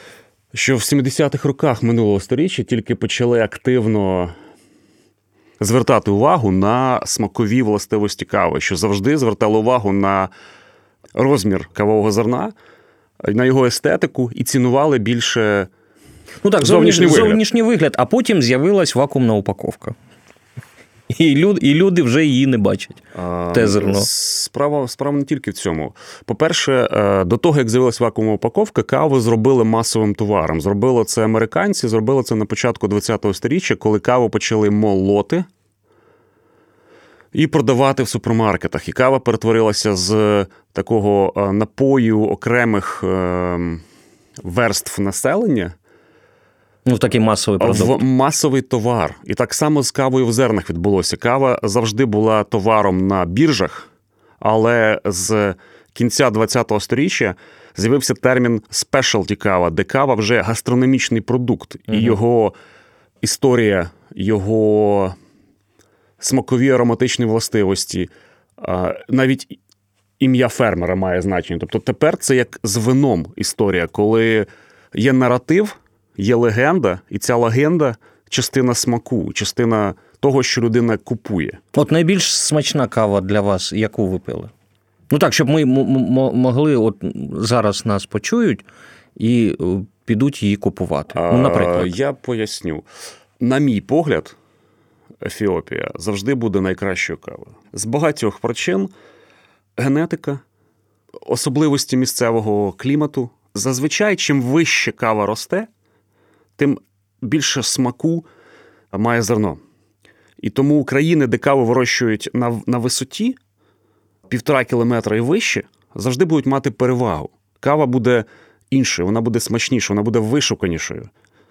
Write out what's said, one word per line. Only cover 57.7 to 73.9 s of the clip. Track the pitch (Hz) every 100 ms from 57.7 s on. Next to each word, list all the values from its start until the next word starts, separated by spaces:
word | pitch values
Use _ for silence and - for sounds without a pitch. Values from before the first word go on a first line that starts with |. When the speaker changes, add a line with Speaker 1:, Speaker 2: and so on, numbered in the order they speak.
| -
Speaker 1:
з'явився | 107 139 -
термін | 123 127 127 123 113 -
specialty | - - 135 - 110 92 101
кава, | 104 92 87
де | 80
кава | 95 135 139
вже | 110 107 120
гастрономічний | 92 113 - 123 127 131 - 113
продукт. | - 123 120 95 - - -
І |
Speaker 2:
Мгм. | 107
Speaker 1:
його | 113 101 117 120 107 - - - _ _ _ _
історія, | 120 - 139 123 107 98 87 - -
його | - 95 107 98 110 107 107 104 101 95 90 _ _ _ _ _ _ _ _ _ _
смакові | - 131 - 127 135
ароматичні | 127 120 113 127 -
властивості, | 117 113 - 110 95 95 - 92 85 _ _ _ _ -
а, | - 90 90 - -
навіть | 127 131 131 - - _ _ _ _ _ -
ім'я | 131 127 120
фермера | - 117 87 87
має | 92 92 90
значення. | 92 92 - 85
Тобто | - 110
тепер | - 127 156 -
це | - 131
як | 120 -
з | 113 110
вином | 110 131 139 92 78 -
історія, | 90 - 104 92
коли | 82